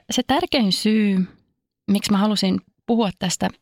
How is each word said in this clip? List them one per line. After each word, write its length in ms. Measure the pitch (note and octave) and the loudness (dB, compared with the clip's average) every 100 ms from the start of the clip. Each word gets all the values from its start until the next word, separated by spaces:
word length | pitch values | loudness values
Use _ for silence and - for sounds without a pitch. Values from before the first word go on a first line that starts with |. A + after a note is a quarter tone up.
| - | -2
se 120 | - - | -4 0
tärkein 460 | C#4 F4+ C#4+ G#3 | 0 0 0 0
syy, 560 | F3+ G#3+ A3 G#3 F#3+ F3+ - _ _ _ _ - | 0 0 2 2 0 -2 -8 _ _ _ _ -2
miksi 200 | G3 - | -2 0
mä 80 | G3+ | 0
halusin 420 | G#3+ G3+ F#3+ F#3+ - _ - | 0 0 -2 -2 -6 _ -2
puhua 220 | A#3 G#3 - | 0 -2 -4
tästä 300 | F#3 - F#3 - | -6 -4 -4 -6